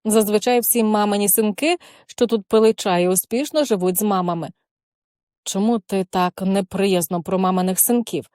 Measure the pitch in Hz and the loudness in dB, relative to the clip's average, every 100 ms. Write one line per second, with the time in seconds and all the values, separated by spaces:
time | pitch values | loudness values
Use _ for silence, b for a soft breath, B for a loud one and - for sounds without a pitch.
0 | 220 220 208 208 240 247 233 240 214 214 | 0 2 2 0 2 0 0 0 2 2
1 | 208 202 202 - 214 196 302 349 B B | 0 0 0 2 0 0 -2 -2 B B
2 | B - 240 226 - 220 220 220 202 175 | B -2 0 -2 0 2 4 2 0 2
3 | 180 190 - 240 302 311 277 202 180 180 | 2 0 -2 -4 -2 -2 0 0 0 0
4 | 214 196 175 170 160 - _ _ _ _ | 0 0 -2 -4 -6 -14 _ _ _ _
5 | _ _ _ _ - 190 214 233 - 196 | _ _ _ _ -8 -2 0 -2 -2 -4
6 | 185 190 180 - 190 196 190 196 196 180 | -2 -2 -2 -2 0 0 -2 -2 0 0
7 | 170 175 156 185 185 185 185 185 - 240 | 0 -4 -2 0 2 2 0 0 0 0
8 | 226 160 - | -2 -6 -8